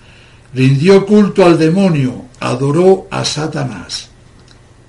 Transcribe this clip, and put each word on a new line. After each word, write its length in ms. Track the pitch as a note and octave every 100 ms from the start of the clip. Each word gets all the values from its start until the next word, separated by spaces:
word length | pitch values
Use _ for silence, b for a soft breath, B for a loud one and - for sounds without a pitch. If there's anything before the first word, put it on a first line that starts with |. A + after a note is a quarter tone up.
| b b b b b
rindió 520 | B2 C3 C#3 F3 G3 G3
culto 400 | G#3 G3 - F3
al 120 | D#3+
demonio, 680 | D#3+ F#3 F#3+ D3+ B2+ G2+ - -
adoró 640 | B2+ B2+ C#3 D3+ F#3 F#3+ -
a 140 | C3
Satanás. 840 | B2+ D3 D#3 D3+ B2+ G2 E2 - - _ _ _ _ - _ _